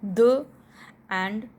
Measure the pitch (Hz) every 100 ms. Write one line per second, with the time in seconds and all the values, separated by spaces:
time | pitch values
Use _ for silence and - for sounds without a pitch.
0 | 202 185 233 262 294 - _ - - -
1 | _ 190 190 214 226